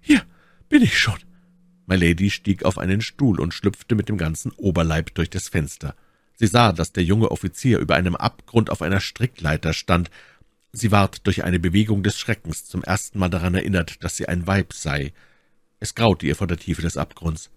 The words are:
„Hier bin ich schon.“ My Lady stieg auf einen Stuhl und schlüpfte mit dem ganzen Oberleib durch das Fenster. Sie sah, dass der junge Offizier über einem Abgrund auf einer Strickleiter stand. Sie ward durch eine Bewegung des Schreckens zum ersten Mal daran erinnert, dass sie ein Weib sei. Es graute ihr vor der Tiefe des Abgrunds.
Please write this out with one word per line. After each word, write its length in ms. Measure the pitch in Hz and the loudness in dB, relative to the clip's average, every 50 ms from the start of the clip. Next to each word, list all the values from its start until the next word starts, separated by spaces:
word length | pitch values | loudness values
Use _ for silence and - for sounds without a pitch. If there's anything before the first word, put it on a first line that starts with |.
„Hier 220 | _ - 302 220 - - - _ _ _ _ _ - _ | _ 4 2 2 2 -4 -20 _ _ _ _ _ -8 _
bin 140 | - 294 | 6 6
ich 160 | 240 - - - | 6 6 4 2
schon.“ 200 | - - 98 - - - - _ _ _ _ _ _ _ _ _ _ | 0 0 -2 -4 -8 -20 -20 _ _ _ _ _ _ _ _ _ _
My 100 | - 92 | 0 2
Lady 340 | 95 87 85 85 80 95 101 | 4 6 4 4 4 2 0
stieg 340 | - - _ 101 98 - - | 0 -2 _ -2 -2 2 2
auf 140 | - 98 - | -2 0 0
einen 220 | - 90 95 104 | -2 -2 -2 -2
Stuhl 400 | 113 - - - 143 127 95 - | -2 -6 -4 0 2 2 2 2
und 120 | - 87 | 0 -4
schlüpfte 420 | - - - 101 95 - - _ 120 | -4 -2 -2 -2 -2 -4 -4 _ 0
mit 140 | 104 98 - | 0 0 -2
dem 80 | 104 | -4
ganzen 360 | 95 85 78 82 - - - | -2 -2 -4 -4 -4 -8 -10
Oberleib 600 | - - - 98 82 87 82 82 78 80 80 - - | -10 -2 -2 0 2 2 2 2 2 0 -2 -4 -4
durch 160 | - 82 - | -4 -4 -2
das 180 | - 95 - - | -4 -8 -10 -4
Fenster. 480 | - 90 76 69 - - - 71 - _ _ _ _ _ _ _ _ | -2 -2 -2 -2 -8 -10 -12 -12 -12 _ _ _ _ _ _ _ _
Sie 100 | _ 117 | _ 0
sah, 260 | 104 - 120 120 107 | 2 4 4 4 4
dass 200 | 90 80 80 - | 4 0 -4 -4
der 120 | _ - 90 | _ -2 2
junge 260 | 82 98 110 113 - | 2 4 2 2 0
Offizier 480 | - - - 92 - - - 131 113 - | -2 -2 -6 -8 -8 -2 0 2 2 2
über 180 | - - 85 | 2 0 0
einem 200 | 69 90 90 85 | 2 2 0 -2
Abgrund 540 | - - - - - - - - 117 107 - | 0 -2 -4 -4 -4 -20 0 0 0 2 2
auf 100 | - - | -2 -4
einer 180 | 85 80 95 98 | -2 0 0 0
Strickleiter 720 | - - - - 113 127 _ - 87 76 76 78 - 80 | -2 -4 -4 -4 -4 -4 _ -4 -2 -2 -2 0 -2 -2
stand. 380 | 78 - - - 92 85 87 - - - - - _ _ _ _ _ _ _ _ | -4 -4 0 0 0 0 0 -4 -10 -20 -20 -20 _ _ _ _ _ _ _ _
Sie 180 | - - 117 110 | -12 -4 -2 2
ward 360 | 107 101 98 95 - - _ | 4 4 2 2 -2 -4 _
durch 160 | 101 90 - | -2 -2 -2
eine 160 | - - 90 90 | -2 -2 -2 0
Bewegung 440 | 82 92 85 101 107 104 110 101 | 0 2 2 2 2 2 0 0
des 160 | 92 101 - - | 0 -2 -2 -2
Schreckens 480 | - - 110 - - 85 - - - | -4 -6 -6 -6 -6 -10 -10 -10 -12
zum 160 | - - - - | -8 -8 -8 -2
ersten 340 | - 92 95 - - _ 101 | -2 -2 -2 -2 -6 _ -2
Mal 100 | 92 87 | -2 0
daran 260 | 87 90 82 92 87 | 0 0 -2 0 0
erinnert, 480 | 95 - - 98 90 82 - - _ - | 0 -2 0 -2 -2 -2 -4 -10 _ -8
dass 120 | - - | -8 -6
sie 120 | - - - | -6 -6 -4
ein 180 | 85 87 85 | -4 -4 -2
Weib 260 | 92 98 98 90 - | 0 0 0 0 -2
sei. 400 | - - - - 69 71 69 71 - _ _ _ _ _ _ _ _ _ _ _ _ _ | -8 -10 -6 -4 -4 -4 -4 -6 -10 _ _ _ _ _ _ _ _ _ _ _ _ _
Es 140 | - - - | -12 -10 -2
graute 320 | - 117 113 95 - - | 2 4 4 4 4 2
ihr 100 | 69 73 | -2 -2
vor 100 | - 101 | -2 -2
der 120 | 85 87 82 | -4 -4 -6
Tiefe 240 | - - 82 - | -4 -6 -4 -2
des 140 | 78 82 - | -2 -4 -4
Abgrunds. 540 | - 76 - - - - 82 78 78 - - - | -4 -6 -6 -8 -6 -6 -6 -6 -6 -10 -20 -20